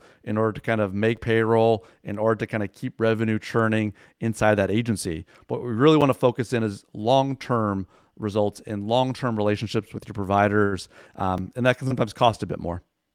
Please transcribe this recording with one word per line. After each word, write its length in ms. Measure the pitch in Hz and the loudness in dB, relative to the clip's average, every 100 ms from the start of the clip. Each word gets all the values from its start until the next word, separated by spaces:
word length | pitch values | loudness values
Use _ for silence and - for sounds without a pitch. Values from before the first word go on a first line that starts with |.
| - _ | -20 _
in 140 | - 107 | -6 -2
order 160 | 110 | 0
to 80 | 101 | -2
kind 180 | - 110 | -2 0
of 140 | 101 | 0
make 260 | 98 110 113 | 0 0 0
payroll, 640 | 120 113 110 113 113 110 - _ | 0 2 4 4 4 2 -2 _
in 140 | - 101 | -10 -2
order 200 | 110 107 | 0 0
to 100 | 113 | -2
kinda 200 | 110 101 | -4 -6
keep 340 | - 131 - | -8 -10 -2
revenue 360 | 113 110 113 110 | 0 2 0 -2
churning 540 | - 117 113 110 107 - - - | -2 0 2 2 -2 -6 -18 -6
inside 340 | 113 107 107 104 | -4 2 4 4
that 160 | 95 | 2
agency. 540 | 107 117 101 95 80 - - - | 0 0 -2 -4 -6 -10 -16 -8
What 160 | 123 | -8
we 80 | 123 | -4
really 260 | 110 147 156 | 4 6 6
wanna 160 | 143 | 4
focus 400 | 123 127 120 113 | 4 2 0 -2
in 100 | 120 | -2
is 220 | 110 101 _ | -2 -4 _
long-term 920 | 107 107 135 135 131 - 120 107 98 95 _ _ - | -6 2 2 2 -4 -2 0 0 -2 -6 _ _ -8
results 440 | 107 104 104 - - | -4 0 0 -2 -10
and 220 | 104 101 | -8 -2
long-term 480 | 123 131 123 127 110 | 0 0 -2 -4 -2
relationships 580 | 104 104 110 113 - | 0 -2 -2 -4 -6
with 140 | 113 - | -10 -10
your 60 | |
providers, 760 | 104 95 101 104 104 101 95 - - - - | -8 0 2 4 2 0 -2 -10 -20 -16 -6
um, 360 | 95 92 92 - | -4 -4 -6 -2
and 100 | 123 | 0
that 120 | 123 | 0
can 100 | 131 | -2
sometimes 260 | 123 113 | -2 -2
cost 300 | - 120 107 | 2 2 2
a 20 | 95 | -4
bit 140 | 87 | -6
more. 240 | 85 87 - _ _ | -6 -8 -10 _ _